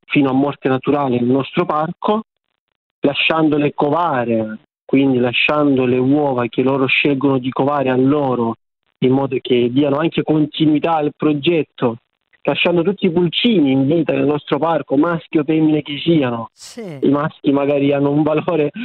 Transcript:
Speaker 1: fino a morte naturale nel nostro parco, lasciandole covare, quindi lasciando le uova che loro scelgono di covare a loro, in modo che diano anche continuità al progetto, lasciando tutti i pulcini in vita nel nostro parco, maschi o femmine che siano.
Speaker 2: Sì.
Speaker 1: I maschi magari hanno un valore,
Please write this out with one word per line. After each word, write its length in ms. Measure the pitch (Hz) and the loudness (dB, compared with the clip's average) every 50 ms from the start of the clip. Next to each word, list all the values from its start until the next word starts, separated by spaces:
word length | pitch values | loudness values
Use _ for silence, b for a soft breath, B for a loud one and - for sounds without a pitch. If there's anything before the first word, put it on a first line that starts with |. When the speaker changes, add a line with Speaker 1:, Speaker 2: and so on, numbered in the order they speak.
| _ | _
Speaker 1:
fino 240 | - - 147 139 135 | -2 0 2 2 2
a 40 | 131 | 2
morte 340 | 135 139 143 139 - - 139 | 2 0 0 -2 -4 -2 -2
naturale 480 | 131 131 - 135 139 147 143 131 123 120 | -2 0 0 0 -2 0 0 0 0 0
nel 100 | 120 123 | 0 0
nostro 360 | 127 139 131 - - 175 175 | 0 0 -2 -2 -2 -2 -2
parco, 580 | 165 156 151 156 165 180 - - - 214 220 220 - _ _ _ _ _ _ _ _ _ _ _ _ _ _ | 0 0 -2 -2 -4 -6 -6 -2 -2 -2 -2 -4 -8 _ _ _ _ _ _ _ _ _ _ _ _ _ _
lasciandole 720 | - 143 139 - - - 165 160 160 151 143 147 147 143 - | -2 -2 -2 0 -2 0 0 2 2 2 2 2 0 -2 -2
covare, 840 | - 143 147 147 165 175 165 143 127 120 120 117 113 110 110 110 - - _ _ _ _ | -2 -2 0 0 0 0 -2 -2 -2 -2 -2 -2 -2 -2 -4 -8 -12 -16 _ _ _ _
quindi 340 | - - 135 139 139 131 123 | -2 0 2 2 2 2 2
lasciando 680 | 123 123 120 - - - 151 151 147 143 135 127 131 | 0 0 0 0 -2 0 0 0 2 2 2 2 2
le 120 | 120 123 127 | 2 0 0
uova 480 | 127 131 139 151 147 139 131 123 120 113 | 2 2 2 2 0 0 -2 -2 -4 -2
che 140 | - - 127 | -2 -2 0
loro 240 | 131 135 135 135 | 0 0 0 0
scelgono 520 | 127 - - - 151 143 131 127 139 135 131 | 0 0 0 0 0 0 0 0 0 0 0
di 120 | 123 131 | -2 -4
covare 400 | 120 - 131 139 147 143 135 131 | -2 -2 -2 0 0 0 -2 0
a 60 | 127 | 0
loro, 600 | 127 131 135 147 151 143 131 123 120 117 113 113 - _ _ _ _ _ _ _ _ - | 2 2 2 2 0 0 -2 -2 -2 -2 -4 -4 -6 _ _ _ _ _ _ _ _ 0
in 100 | 127 131 | 0 2
modo 240 | 135 139 127 131 123 | 2 0 -2 -4 -6
che 300 | - - 123 123 120 120 123 | -2 0 0 0 0 2 0
diano 240 | 135 147 143 139 | 0 0 0 0
anche 260 | 143 160 165 - - - | 0 -2 -2 -2 -2 -2
continuità 720 | - 156 156 151 147 - - 160 151 151 147 - 170 170 | 0 0 0 0 -2 0 0 2 2 2 2 0 0 0
al 160 | 160 147 147 - | 0 -2 -4 -4
progetto, 800 | - - 151 151 143 139 170 175 160 139 - _ - 131 120 113 120 - _ _ _ _ _ _ _ _ | -2 -2 -2 -2 0 0 0 0 0 -2 -4 _ -4 -4 -4 -4 -4 -10 _ _ _ _ _ _ _ _
lasciando 400 | 147 143 - - 180 175 175 160 | -4 -2 0 0 0 2 2 0
tutti 240 | 185 208 - - | 0 -2 0 -2
i 40 | 185 | 0
pulcini 640 | 160 175 175 165 - - - 240 226 180 147 135 131 | 2 2 0 0 0 0 0 2 2 4 2 2 2
in 140 | 135 135 | 2 2
vita 260 | 135 160 170 147 - 139 | 2 2 0 0 0 0
nel 140 | 135 135 | 0 0
nostro 320 | 139 151 147 - - 156 139 | 0 -2 -2 -4 -4 -4 -2
parco, 380 | 151 165 165 147 139 - 135 | 0 0 -2 -2 -2 -2 0
maschi 420 | 139 156 170 170 165 - - - 165 | 0 2 2 0 -4 -6 -4 -2 -2
o 60 | 143 | 0
femmine 360 | 156 156 160 160 156 151 151 147 | 0 0 2 2 2 2 0 -2
che 160 | - 147 135 - | -6 -10 -6 0
siano. 460 | 165 170 156 135 123 120 117 113 - - | 2 2 2 2 0 -2 -4 -8 -10 -14
Speaker 2:
Sì. 460 | _ - - - 240 226 185 151 135 | _ -20 -20 -18 -16 -14 -12 -8 -2
Speaker 1:
I 80 | - - | 0 2
maschi 420 | 139 143 147 160 - - - 151 139 | 2 2 0 -4 -6 -4 -2 0 2
magari 400 | 139 143 139 147 143 139 143 143 | 2 2 2 0 2 2 2 2
hanno 180 | 143 143 143 | 2 2 2
un 120 | 143 151 156 | 2 2 2
valore, 480 | 147 156 156 160 175 175 156 147 147 B 214 240 | 2 0 0 0 -2 0 0 0 -2 B -6 -6